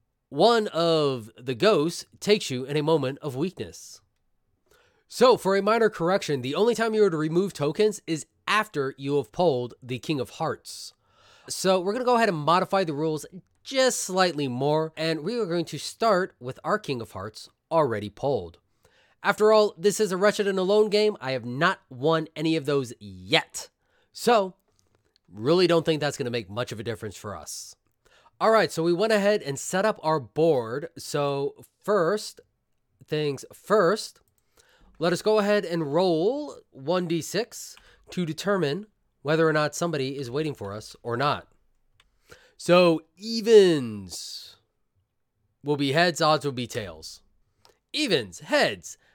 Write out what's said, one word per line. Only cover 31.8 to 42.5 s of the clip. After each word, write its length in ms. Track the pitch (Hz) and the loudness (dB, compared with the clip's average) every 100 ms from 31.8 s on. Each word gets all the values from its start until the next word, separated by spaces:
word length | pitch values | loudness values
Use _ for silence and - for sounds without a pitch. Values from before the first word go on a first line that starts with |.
first 580 | - 208 165 214 - - - _ _ _ _ _ | 0 2 2 0 -6 -16 -20 _ _ _ _ _
things 400 | - 156 151 131 - | -6 -4 -2 -4 -10
first, 680 | - - 214 170 220 - - _ _ _ _ _ _ _ - | -12 0 4 4 2 -4 -16 _ _ _ _ _ _ _ -4
let 120 | 170 | -2
us 80 | 175 | 0
go 200 | 214 220 | 2 2
ahead 240 | 202 208 | 4 2
and 280 | 175 170 147 | 0 -4 0
roll 640 | 160 190 160 196 285 294 - _ | 2 2 2 0 -2 -6 -14 _
one 380 | - 135 180 175 | -10 -2 -2 0
D 120 | 165 | -4
six 540 | - 185 240 - - - _ _ - | -4 -6 -6 -10 -18 -20 _ _ -12
to 160 | 185 | -6
determine 640 | 165 151 190 196 143 175 208 _ _ _ | -6 -4 -2 0 0 -4 -8 _ _ _
whether 260 | 147 160 160 | -2 2 4
or 40 | |
not 220 | 156 147 | 2 0
somebody 420 | - 175 151 131 139 | -2 -4 -2 -4 -6
is 140 | 120 | -6
waiting 240 | 139 156 | -4 -4
for 180 | 123 101 | -6 -10
us 220 | 104 - - | -10 -14 -14
or 140 | 117 120 | -6 -2
not. 320 | 143 127 - _ _ _ _ _ _ _ _ - _ | 0 -2 -8 _ _ _ _ _ _ _ _ -20 _